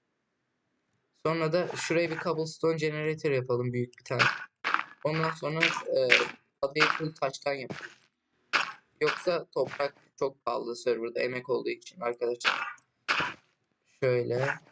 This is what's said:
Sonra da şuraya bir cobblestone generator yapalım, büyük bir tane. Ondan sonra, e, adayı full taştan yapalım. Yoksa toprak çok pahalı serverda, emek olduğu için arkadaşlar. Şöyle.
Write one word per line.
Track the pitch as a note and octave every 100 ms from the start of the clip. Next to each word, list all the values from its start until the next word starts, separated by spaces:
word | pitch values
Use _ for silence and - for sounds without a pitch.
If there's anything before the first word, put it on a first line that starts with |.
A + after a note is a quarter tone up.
| _ _ _ _ _ _ _ _ _ _ _ _ D#3
Sonra | E3 D#3+
da | F3 E3+ C3
şuraya | - D#3+ E3+
bir | D#3+
cobblestone | F3+ D#3 D#3+ - E3 D#3+
generator | D#3 D3+ D3+ D#3 D#3
yapalım, | C3 B2+ B2 B2
büyük | B2 B2 -
bir |
tane. | - B2 - - - _ - - - -
Ondan | D3+ D#3+ D#3+
sonra, | D#3 D3 D#3+ E3
e, | - - C5 B2+ - - - _ -
adayı | C#3 D#3 D3+
full | - D#3
taştan | D#3 C3+ - C#3+
yapalım. | C#3 B2+ - - - _ _ _ _ _ - - - _ -
Yoksa | D3+ - F3+ E3+ -
toprak | D3+ B2+ - C#3+ - _ -
çok | C3+ -
pahalı | - A#2+ A#2+ A#2
serverda, | B2+ A2+ A#2 A#2+
emek | B2 B2+ B2
olduğu | A#2 A#2
için | A#2+ - -
arkadaşlar. | A#2+ B2 A#2+ A#2+ - - - - _ _ - - - - _ _ _ _ _ -
Şöyle. | C3 B2 A#2+ A#2+ C#3 D#3 -